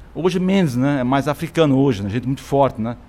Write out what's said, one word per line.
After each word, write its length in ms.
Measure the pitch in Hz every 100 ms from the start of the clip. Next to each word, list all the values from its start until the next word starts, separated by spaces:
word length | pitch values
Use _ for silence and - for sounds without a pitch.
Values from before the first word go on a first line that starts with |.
| -
hoje 260 | - 175 180
menos, 340 | 185 196 165
né? 260 | 123 139 143
É 40 |
mais 240 | 123 139 135
africano 480 | - 165 165 156 131
hoje, 260 | 139 98
né? 60 | 101
Gente 180 | 120 117
muito 160 | 135
forte, 380 | - 139 131 -
né? 160 | 113 117